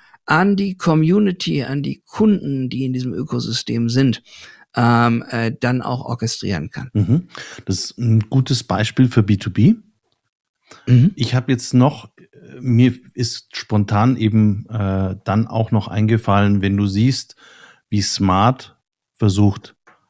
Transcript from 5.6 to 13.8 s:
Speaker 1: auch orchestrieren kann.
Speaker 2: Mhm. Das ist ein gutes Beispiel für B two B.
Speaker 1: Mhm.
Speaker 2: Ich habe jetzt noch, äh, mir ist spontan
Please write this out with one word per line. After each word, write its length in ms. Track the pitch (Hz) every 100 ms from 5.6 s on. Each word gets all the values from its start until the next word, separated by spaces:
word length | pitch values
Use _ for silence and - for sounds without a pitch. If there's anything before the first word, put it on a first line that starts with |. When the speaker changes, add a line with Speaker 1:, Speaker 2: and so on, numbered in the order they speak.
| 123 127
Speaker 1:
auch 240 | - 123 -
orchestrieren 640 | 123 113 - 98 87 76
kann. 200 | - 131
Speaker 2:
Mhm. 340 | 104 87 156 - - - - -
Das 140 | 92
ist 180 | - -
ein 320 | 120 110 -
gutes 340 | 131 123 123
Beispiel 460 | - 95 110 - 127
für 140 | 120
B 120 | 101 98
two 140 | -
B. 260 | 104 147 226 _ _ _ _ _ _ _ _ _ - -
Speaker 1:
Mhm. 240 | 123 165 -
Speaker 2:
Ich 200 | 117 123
habe 160 | 123
jetzt 220 | 120 -
noch, 360 | 127 135 147 - _
äh, 440 | _ _ - -
mir 360 | 127 117 127 - -
ist 440 | - 113 - - -
spontan 580 | - 107